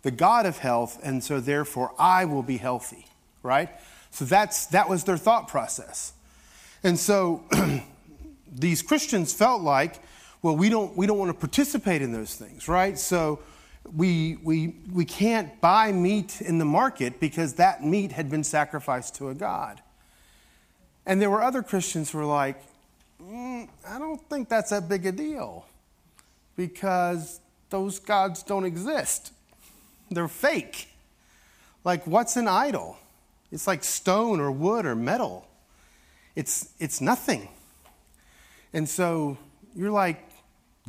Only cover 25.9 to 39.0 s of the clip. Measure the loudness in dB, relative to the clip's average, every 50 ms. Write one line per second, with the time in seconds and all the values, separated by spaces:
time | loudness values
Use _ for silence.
25.9 | _ _ _ _ _ _ -20 _ _ _ _ _ _ -6 -6 -6 -6 -4 -2 0
26.9 | 2 2 2 0 0 -4 -6 -10 -14 -18 _ _ _ _ _ -6 -4 -4 -2 -4
27.9 | -6 -6 -2 0 2 2 2 2 0 -6 -6 -4 -2 -2 -2 -2 -4 -4 -4 -4
28.9 | -4 -2 -2 -2 -4 -6 -6 -12 -20 _ _ _ _ _ -20 -20 -20 -20 _ _
29.9 | _ _ _ -8 -4 -4 -4 -4 -2 0 0 0 2 0 -4 -6 -10 -16 -16 -16
30.9 | -20 _ _ _ _ _ _ _ _ _ _ _ _ _ _ _ _ _ -2 -2
31.9 | 0 0 0 2 2 2 2 2 0 0 2 2 2 2 2 2 0 -4 -6 -8
32.9 | -14 -18 -20 -20 _ _ _ _ _ _ _ -14 -12 -6 -2 -2 -2 -2 -2 -4
33.9 | -6 -2 2 2 4 4 4 2 2 0 0 0 -2 0 0 0 2 0 0 -2
34.9 | -2 -2 0 0 0 0 -2 -4 -6 -10 -16 -20 _ _ _ _ _ _ _ _
35.9 | _ _ _ _ _ _ _ _ -8 -8 -6 -4 -4 -6 -6 -8 _ -8 -8 -6
36.9 | -4 -2 0 0 0 0 0 -2 -2 -2 -4 -10 -20 -20 -20 _ _ _ _ -20
37.9 | _ _ _ _ _ _ _ _ _ _ -20 -20 -20 -20 _ _ -6 -4 -4 -4
38.9 | -2 0